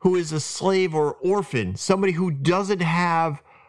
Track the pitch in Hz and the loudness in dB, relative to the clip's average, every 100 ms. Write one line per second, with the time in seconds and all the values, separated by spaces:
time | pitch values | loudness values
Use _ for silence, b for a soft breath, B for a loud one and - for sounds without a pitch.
0 | 185 180 160 156 - - 190 190 185 156 | 2 2 0 -4 -6 -2 0 2 2 0
1 | 147 - 175 202 170 127 92 98 - 190 | -2 -2 -2 0 0 -2 -2 -4 0 2
2 | 196 165 185 139 139 180 196 202 165 170 | 2 0 -2 0 2 2 0 -2 0 0
3 | 175 165 165 143 B B | 2 2 0 -4 B B